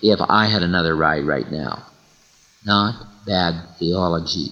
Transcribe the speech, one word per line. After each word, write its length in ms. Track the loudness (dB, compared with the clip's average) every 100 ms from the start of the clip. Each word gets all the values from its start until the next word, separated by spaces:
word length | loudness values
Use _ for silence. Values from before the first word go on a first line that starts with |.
if 180 | 4 2 2
I 200 | 2 2
had 160 | 2
another 320 | 0 2 2 2
ride 300 | 2 0 0
right 240 | -2 -4
now." 340 | -6 -6 -8 -14 _ _ _ _ _ _ _ 0
Not 300 | 2 2 -2 -12 -16 -4
bad 260 | 0 0 -2 -8 -6
theology 680 | -2 0 0 0 -4 -6 -6